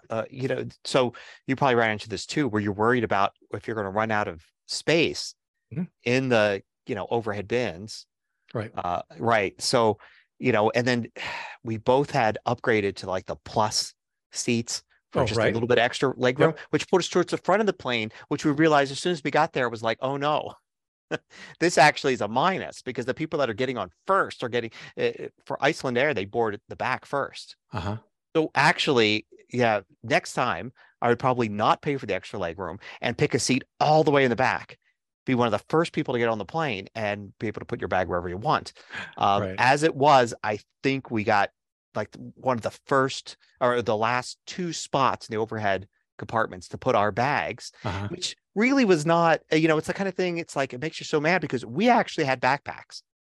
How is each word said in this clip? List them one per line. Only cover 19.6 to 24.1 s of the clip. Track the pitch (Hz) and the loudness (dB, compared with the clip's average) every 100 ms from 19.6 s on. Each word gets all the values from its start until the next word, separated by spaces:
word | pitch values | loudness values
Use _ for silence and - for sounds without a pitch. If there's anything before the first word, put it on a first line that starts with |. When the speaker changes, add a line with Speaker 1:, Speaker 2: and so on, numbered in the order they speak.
| 120 | -2
Speaker 1:
was | 113 | -2
like, | 113 113 | -4 -2
"Oh | 131 139 | -4 -2
no, | 147 147 - - _ _ _ _ - | -2 -2 -4 -14 _ _ _ _ -10
<laughs> | - _ - - - | -10 _ -20 -16 -2
this | 170 170 | 2 6
actually | 151 143 143 | 6 6 0
is | 120 | 0
a | 104 | -2
minus," | 120 175 175 80 - | 0 0 0 -8 -10
because | - 123 123 | -10 -8 -6
the | |
people | 120 160 156 | -6 -4 -2
that | 127 | -2
are | |
getting | 104 131 123 | -2 -4 -4
on | 90 _ | -8 _
first | - | -2